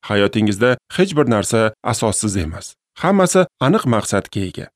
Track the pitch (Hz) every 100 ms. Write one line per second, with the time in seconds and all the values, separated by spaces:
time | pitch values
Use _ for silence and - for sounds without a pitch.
0 | - 104 101 110 107 98 120 123 _ -
1 | 190 151 139 110 98 113 110 107 - 113
2 | 113 - 107 95 80 85 - - _ -
3 | 165 196 180 190 175 _ 127 208 139 113
4 | - 101 - - 92 - -